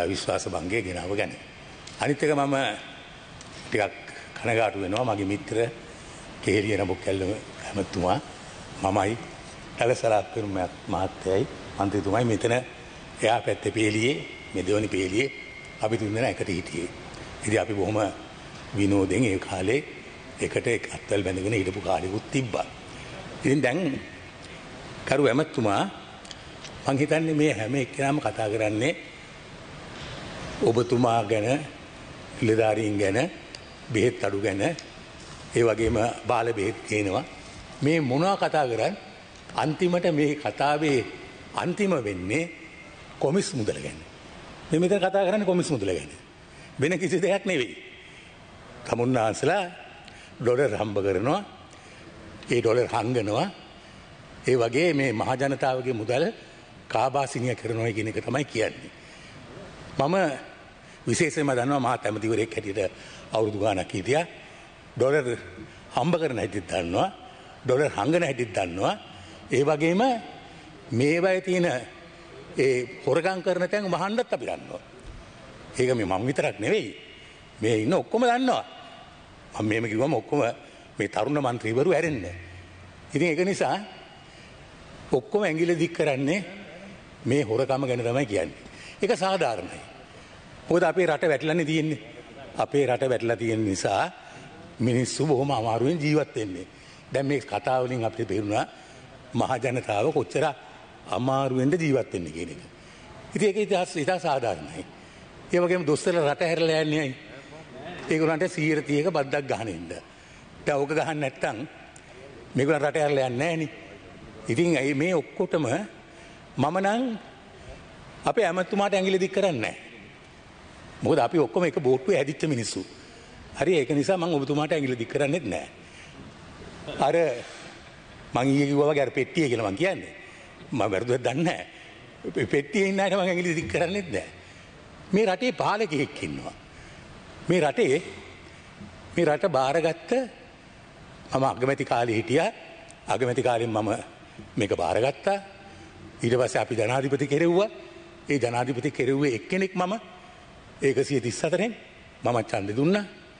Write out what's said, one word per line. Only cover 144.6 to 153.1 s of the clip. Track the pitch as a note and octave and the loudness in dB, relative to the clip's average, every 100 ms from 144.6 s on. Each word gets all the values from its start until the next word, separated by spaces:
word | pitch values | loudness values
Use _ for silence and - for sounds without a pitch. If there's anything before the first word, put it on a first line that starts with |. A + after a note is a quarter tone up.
| G2+ | 0
බාරගත්තා. | F#2+ E2+ F#2+ C3 - G3 G3 - - - - - - - - | 2 2 2 2 0 0 0 -4 -18 -20 -20 -20 -18 -18 -4
ඊට | A#2 B2 | 2 2
පස්සේ | A#2+ C3+ | 2 0
අපි | G#2+ | 0
ජනාධිපති | A2+ A2 C3 C3+ C3+ C#3+ | 0 2 2 2 0 2
කෙරෙව්වා. | C#3+ E3+ F3 A3 - - - - - | 4 4 4 2 -2 -18 -18 -20 -14
ඒ | - C#3 | -2 0
ජනාධිපති | A#2 A#2+ B2+ A#2+ C#3+ | 2 0 0 0 -2
කෙරෙව්වේ | - B2+ C3+ C#3+ | 0 2 4 2
එක්කෙනෙක් | A2+ - - F#3+ | 0 -2 -2 0
මම. | F3 F3+ A3 - - - - - - - - | 0 -2 -2 -8 -20 -20 -20 -20 -20 -20 0
එකසිය | C#3 B2 C3+ C3+ | 2 2 2 2
තිස් | A#2 - | 0 0
හතරෙන් | D#3+ F3 A3+ - - - - - | 2 2 0 -4 -16 -20 -20 -2
මම | A2+ A#2+ | 2 2
ඡන්දෙ | - A2 G2 | 2 -2 0
දුන්නා. | A#2 D3+ G#3 G3 | 2 4 4 0